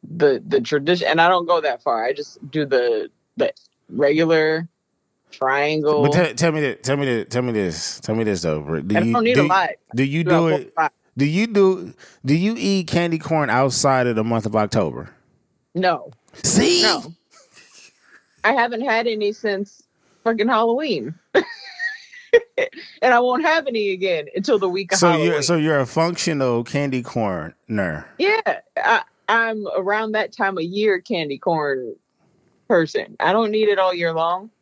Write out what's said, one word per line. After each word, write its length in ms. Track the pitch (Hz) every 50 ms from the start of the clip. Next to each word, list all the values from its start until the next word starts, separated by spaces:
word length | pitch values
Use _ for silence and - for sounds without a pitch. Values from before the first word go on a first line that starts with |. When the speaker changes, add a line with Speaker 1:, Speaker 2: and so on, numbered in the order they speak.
| -
Speaker 1:
The, 380 | - 160 170 156 143 131 120 -
the 120 | - 143 135
tradition, 460 | 120 - 151 147 139 156 180 175 -
and 140 | - 151 165
I 60 | 165
don't 180 | 175 185 180 175
go 160 | 165 175 165
that 220 | 151 147 123 - _
far. 200 | 147 120 113 110
I 80 | 123 139
just 260 | 139 147 - - - - 143
do 160 | - 156 147
the, 440 | 139 135 127 123 120 117 107 82 - _ _ _ _ _
the 160 | - 131 - - _ _ _ _ _ _ _
regular 800 | - 110 147 143 151 156 165 160 165 160 156 156 156 160 170 165 _ _ _ _ _ _ _ _ _ _ _ _
triangle. 720 | - - 135 131 135 143 147 151 156 156 151 151 151 147
Speaker 2:
But 120 | 143 143 147 175 180 151
te-, 40 | 117
tell 180 | 123 170 165
me 100 | 156 156
that, 200 | 147 131 110 -
tell 160 | - 127 139
me 80 | 143 143
that, 240 | 135 120 113 101 -
tell 140 | - 123 123
me 80 | 123
this, 480 | 117 107 98 90 78 76 - - - -
tell 160 | - - 110
me 80 | 113 113
this 180 | 107 101 87
though, 200 | 85 82 78 78
Britt. 260 | 73 71 82 78 71
Do 80 | 92 107
Speaker 1:
And 80 | - 110
I 40 |
Speaker 2:
you 60 | 117 117
Speaker 1:
don't 100 | 240 226
need 80 | 233 247
Speaker 2:
do, 100 | 143 147
Speaker 1:
a 20 |
lot. 220 | 147 180 190 180 - - _ _ _ -
Speaker 2:
do 100 | 117 135
you 200 | 139 143 160 165
Speaker 1:
Do 60 | 175
Speaker 2:
do 160 | 180 165 170
Speaker 1:
a 40 | 165 151
Speaker 2:
it? 180 | 147 127 - _
Speaker 1:
lot. 160 | 160 160 147 _ _ _ _ _
Speaker 2:
Do 80 | 127 139
you 200 | 147 156 185 220
do, 480 | 233 220 202 196 190 190 - 175 170 - _ - - - _ -
do 80 | 131 143
you 220 | 165 180 208 233
eat 300 | 233 - 196 196 190 175
candy 320 | 156 - 170 175 170 165 160
corn 300 | 151 - 160 156 147 123
outside 560 | 110 127 135 135 127 - - 143 135 127 123
of 80 | 123 117
the 80 | 110 110
month 220 | 117 117 113 104
of 80 | 110 104
October? 580 | 110 107 101 - 120 95 78 62 64 71 - - _ _ _ _ _ _ _ _ _ _ _ _
Speaker 1:
No. 360 | 170 190 180 165 - - - - _ _ - - - -
Speaker 2:
See? 380 | - - 196 - 381 359 359
Speaker 1:
No. 320 | 339 214 180 - - 160 170 _ _ _ _ - - _ _ - - - - - - - _ _ _ _ - - _ _ _ _ -
I 100 | 208 262
haven't 280 | 262 233 240 240 220
had 240 | 247 277 220 226 226
any 260 | 233 220 214 208 208 214
since 500 | - - 214 196 190 202 - _ _ _ _ _ _ _ _ _ _ _
fucking 240 | 226 226 226 214
Halloween. 680 | 233 254 220 233 233 233 262 311 294 208 147 107 131 165 - _ _ _
<laughs> 80 | - - 932 906 880 807 807 762 740 - 855 831 784 - - - - - - - 466 466 _ _ - - - - 320 - - - -
And 120 | - 254 247
I 60 | 240
won't 240 | 247 247 247 254 311
have 240 | 330 311 330 285
any 220 | 277 233 220 208 202
again 380 | 190 185 185 190 175 156 147 147 -
until 220 | - 196 - 254
the 120 | 202 196 185
week 240 | 180 196 196 170 190
of 60 | 185
Speaker 2:
So 80 | 180 175
Speaker 1:
Halloween. 220 | 170 156 160 175 165
Speaker 2:
you're, 80 | 147
so 160 | 139 - 175
you're 220 | 165 151 160 156 143
a 60 | 131
functional 800 | 120 - 165 165 170 180 - - 180 160 143 135 127 120 117 120
candy 380 | - - 139 143 139 131 127
corner. 1080 | 117 117 - 120 110 101 92 85 78 82 - _ _ - 110 104 95 87 78 76 - - -
Speaker 1:
Yeah, 220 | - 349 392 427 453 440 208 151 - _ _ _
I, 240 | - - - 233 - - _ _ _ _
I'm 400 | - 214 233 226 226 226 214 208 175 -
around 380 | 185 185 196 202 214 220 220 214
that 180 | 214 202 -
time 260 | - - 208 196 190
of 60 | 180 160
year 380 | 170 185 202 214 214 196 180
candy 360 | - - 240 170 160 147 139
corn 560 | 135 - 190 170 160 147 143 139 131 127 113 98 _ _ _ _ _ _ _ _ _ _ _ _ _ _ _
person. 480 | 175 175 165 156 - 131 - - - -
I 140 | - 160 190
don't 180 | 220 226 208
need 160 | 214 220 214
it 120 | 208 202 190
all 140 | 190 185 180
year 200 | 175 170 165 165
long. 360 | 160 165 170 175 185 202 226 _ _